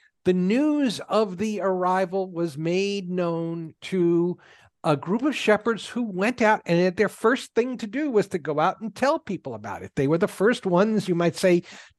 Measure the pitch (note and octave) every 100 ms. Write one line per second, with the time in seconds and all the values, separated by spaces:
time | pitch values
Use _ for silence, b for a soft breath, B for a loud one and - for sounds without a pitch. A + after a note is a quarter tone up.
0 | b _ F3+ F3+ F3+ A#3+ D4+ D4 C4 -
1 | - G#3+ G#3 F3 A3 G#3 F#3+ F#3 F3+ F#3
2 | F#3 F#3+ F#3 E3+ E3+ C#3 D#3+ F#3 G3+ G3+
3 | F3+ F3+ F3 E3 E3 E3+ D#3+ - - F#3
4 | E3+ E3+ F3 E3+ b b b _ E3 C#3+
5 | D#3+ A3 D4 - - G#3 A#3 G#3+ - A#3+
6 | A#3 F3+ G#3+ B3 G#3+ B3+ - E3+ F#3 F3+
7 | G3+ - A3+ C4 - - B3+ B3+ G#3+ B3+
8 | D4+ G#3+ F#3+ F3+ D3 D3 E3+ - A3 -
9 | C4 D#4 - F3 - A2 G#2 F#2 - -
10 | C#3 E3+ G3 - G#3 B2 F#3+ F3 A3 G#3+
11 | - E3+ E3+ - F#3+ F3 - B B